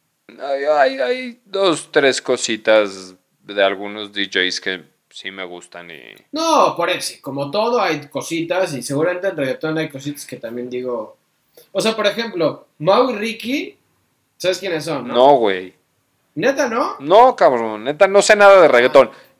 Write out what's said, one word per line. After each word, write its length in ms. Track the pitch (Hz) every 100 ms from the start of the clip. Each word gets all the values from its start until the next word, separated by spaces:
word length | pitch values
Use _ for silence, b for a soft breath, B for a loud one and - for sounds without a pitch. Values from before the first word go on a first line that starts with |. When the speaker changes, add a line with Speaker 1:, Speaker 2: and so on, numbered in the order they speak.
| _ _ -
Speaker 1:
No, 320 | - 139 139
yo 160 | 143 151
hay, 220 | 131 262
hay 420 | 247 254 254 233
dos, 480 | _ 190 196 151 -
tres 280 | 151 139 -
cositas 960 | - 123 - 107 110 110 101 95 92 92 _ _
de 180 | 101 101
algunos 500 | 98 98 104 104 101
D 160 | 101 95
Js 320 | 95 92 -
que 220 | 95 92 - _ _
sí 220 | - 95
me 140 | 95
gustan 440 | 90 87 - 87 87
y 80 | 76 57 50 _
Speaker 2:
No, 420 | 302 330 294 175 -
por 140 | 170
eso, 240 | 170 - -
como 280 | - 139 143
todo 280 | 202 233 240
hay 280 | 185 147 139
cositas 640 | 139 - 170 170 180 175
y 80 | 135
seguramente 460 | 120 139 170 180 196
en 80 | 156
reggaetón 420 | 131 123 160 160
hay 100 | 160
cositas 380 | 131 143 143 -
que 120 | 123
también 300 | 113 120 123
digo. 480 | 123 127 117 104 _ _ _ _ _ b
O 100 | 196
sea, 140 | 214
por 140 | 220 208
ejemplo, 580 | 208 226 180 147 - _ -
Mau 280 | 156 220 269
y 40 |
Ricky, 640 | 208 226 - 226 294 415 - _ _ _ _ _ -
¿sabes 220 | 180 180
quiénes 260 | 190 160
son, 240 | 151 143 120
no? 60 |
Speaker 1:
No, 200 | 117 135 135
güey. 360 | 107 92 92 _ _ _ _ _ _
Speaker 2:
¿Neta, 340 | 147 233 277 262
no? 280 | 233 339 -
Speaker 1:
No, 360 | 139 208 254 247
cabrón, 480 | 170 123 113 107
neta, 240 | 120 151 196
no 120 | 202
sé 140 | 202 214
nada 240 | 202 196
de 80 | 151
reggaetón. 420 | 123 127 139 120 B B